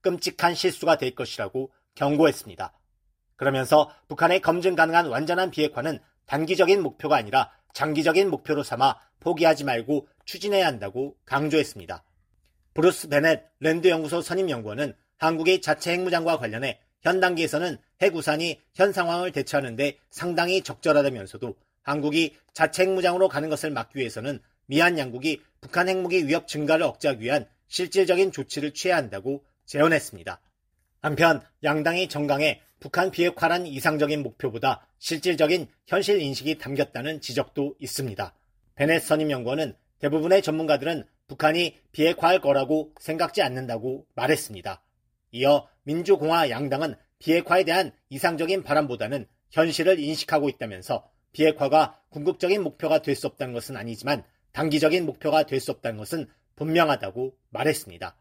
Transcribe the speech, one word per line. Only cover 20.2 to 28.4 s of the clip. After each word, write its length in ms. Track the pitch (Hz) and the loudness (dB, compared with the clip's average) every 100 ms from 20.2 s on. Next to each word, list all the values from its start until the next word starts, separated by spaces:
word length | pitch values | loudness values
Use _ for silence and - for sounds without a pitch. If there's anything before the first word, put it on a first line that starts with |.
| 175 165 175 185 | -4 0 2 0
적절하다면서도 920 | - - 160 147 139 120 95 - 120 - _ _ | -2 -2 4 4 4 -2 -12 -10 -10 -10 _ _
한국이 540 | - 147 147 151 156 _ _ | -6 -4 0 0 -2 _ _
자체 300 | - 156 - | -2 -2 2
핵무장으로 460 | 190 190 175 180 190 | 0 2 0 4 2
가는 200 | 147 156 | 2 -4
것을 220 | 147 156 | -4 -4
막기 260 | 131 113 139 | -6 -6 -6
위해서는 400 | 120 - 127 143 _ _ - | -6 -6 -8 -10 _ _ -2
미한 300 | 143 175 165 | 2 4 2
양국이 420 | 127 120 151 147 _ _ | -6 -4 -4 -4 _ _
북한 300 | - 175 185 | -4 -2 0
핵무기 380 | 185 180 180 143 | 0 0 0 0
위협 200 | 160 - | -2 -2
증가를 360 | 151 147 156 | -6 0 2
억제하기 380 | 160 - 147 123 | 2 -2 -4 -2
위한 260 | 113 143 117 _ _ | -2 -2 -4 _ _
실질적인 640 | - 175 190 185 180 190 | -6 -2 0 2 4 2
조치를 420 | - | -2